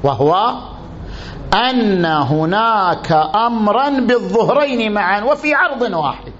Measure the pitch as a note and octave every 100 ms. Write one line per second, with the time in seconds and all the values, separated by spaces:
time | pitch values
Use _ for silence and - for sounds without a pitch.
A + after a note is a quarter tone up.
0 | C#3 B2+ C#3+ F3+ A3+ - - - - -
1 | - - - - - G3 B3 B3+ A3 F#3
2 | E3 D#3 B2+ D3+ D#3+ G3 A3+ A3 F#3 D#3
3 | - D#3+ D#3 G#3 A#3 A#3 G#3 G#3+ C#4 C4+
4 | A#3+ A#3+ F#3 G#3+ F#3 C4 C#4+ B3 A3 G#3
5 | F3+ G3+ A3+ C#4+ D4+ C#4+ F4 C4 A#3 E3+
6 | C#3 A#2 C3